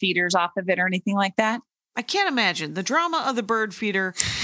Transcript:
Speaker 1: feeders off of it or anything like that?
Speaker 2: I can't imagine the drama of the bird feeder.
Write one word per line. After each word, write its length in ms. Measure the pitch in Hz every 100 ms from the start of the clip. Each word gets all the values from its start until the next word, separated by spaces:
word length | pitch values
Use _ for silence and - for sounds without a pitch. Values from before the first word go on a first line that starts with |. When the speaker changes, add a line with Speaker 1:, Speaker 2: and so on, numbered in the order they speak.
Speaker 1:
feeders 340 | 190 180 180
off 180 | 180 175 -
of 120 | 185
it 100 | 180
or 80 | 185
anything 280 | 180 202
like 220 | 196 196 -
that? 240 | 220 240 - _ _
Speaker 2:
I 80 | -
can't 260 | - 381 392
imagine 460 | 254 202 160 156
the 80 | 156
drama 420 | 190 302 339 330 262
of 80 | 240
the 60 |
bird 320 | 202 226 220
feeder. 400 | - 214 190 185 - - -